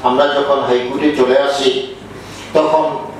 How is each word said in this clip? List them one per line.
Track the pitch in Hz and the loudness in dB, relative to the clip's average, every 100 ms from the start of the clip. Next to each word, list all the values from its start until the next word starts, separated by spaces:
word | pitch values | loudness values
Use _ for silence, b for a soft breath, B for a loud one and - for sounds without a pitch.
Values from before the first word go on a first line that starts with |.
আমরা | 110 127 143 143 | 0 2 2 2
যখন | 139 135 127 | 0 0 2
হাইকোর্টে | 123 123 143 151 143 | 0 0 0 0 2
চলে | 123 135 139 | 4 4 2
আসি | - 135 - - - - B B B B | 0 0 0 -6 -12 -16 B B B B
তখন | 151 156 156 156 - - - | 0 2 2 0 -4 -10 -14